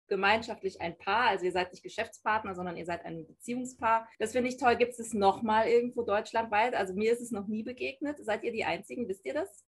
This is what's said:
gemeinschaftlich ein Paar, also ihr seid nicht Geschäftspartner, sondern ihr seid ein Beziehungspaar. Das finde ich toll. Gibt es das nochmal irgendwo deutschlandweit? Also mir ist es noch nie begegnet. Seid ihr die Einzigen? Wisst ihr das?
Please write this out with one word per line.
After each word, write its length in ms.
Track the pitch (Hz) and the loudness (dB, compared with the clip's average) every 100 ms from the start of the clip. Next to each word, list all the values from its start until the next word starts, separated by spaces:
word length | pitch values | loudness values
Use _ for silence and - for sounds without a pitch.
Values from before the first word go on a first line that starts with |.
| _ | _
gemeinschaftlich 720 | 202 196 220 226 208 190 - | 0 2 2 0 -6 -6 -6
ein 160 | 170 165 | -8 -6
Paar, 320 | - 208 247 | 0 2 4
also 160 | 190 | 2
ihr 80 | 180 | 0
seid 180 | 175 180 | 0 -2
nicht 120 | - | -6
Geschäftspartner, 720 | 180 - - - 226 214 196 | -12 -6 -6 -4 0 0 -2
sondern 220 | 180 180 170 | -6 -6 -6
ihr 100 | 170 | -6
seid 180 | 170 | -6
ein 220 | 180 165 156 | -6 -12 -12
Beziehungspaar. 840 | - - 247 254 - 226 226 226 - | -16 -8 -6 -6 -2 2 2 0 -6
Das 140 | 214 | -2
finde 160 | 254 247 | 0 0
ich 80 | 254 | 2
toll. 200 | 254 233 | 4 4
Gibt 160 | 240 | 2
es 40 | - | 0
das 160 | 226 | -6
nochmal 560 | 220 196 196 226 214 226 | 4 4 4 2 4 6
irgendwo 340 | 240 240 247 | 4 4 -2
deutschlandweit? 720 | 226 202 220 226 226 208 240 | 0 0 0 -2 2 2 2
Also 200 | - 190 | 2 -2
mir 180 | 185 220 | 0 2
ist 80 | 240 | 2
es 100 | 233 | 0
noch 160 | 202 202 | -6 -4
nie 160 | 214 | -4
begegnet. 640 | 220 247 262 269 285 294 | -6 -6 -8 -4 -6 -6
Seid 180 | 220 208 | -4 -2
ihr 100 | - | -2
die 120 | 226 | -4
Einzigen? 420 | - 175 - 247 240 | -2 -4 -6 -8 -6
Wisst 180 | - 262 | -6 -4
ihr 80 | |
das? 320 | 285 392 - _ | -4 -4 -8 _